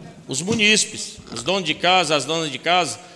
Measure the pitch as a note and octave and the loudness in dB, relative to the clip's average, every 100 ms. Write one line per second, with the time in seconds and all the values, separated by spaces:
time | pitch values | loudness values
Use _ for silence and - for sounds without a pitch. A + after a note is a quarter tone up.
0 | - - - C3+ F3+ A#3 G#3 G#3+ - - | -16 -20 -8 -6 -2 2 4 4 2 -6
1 | - - - A#2+ B2+ G3 D#3 D3 E3+ F#3 | -12 -14 -14 -8 -2 -2 -2 0 2 4
2 | D#3+ D3 C3 E3 D#3+ B2+ D#3+ F3+ D3+ A2 | 4 0 0 -4 -4 -4 0 2 0 -4
3 | - | -14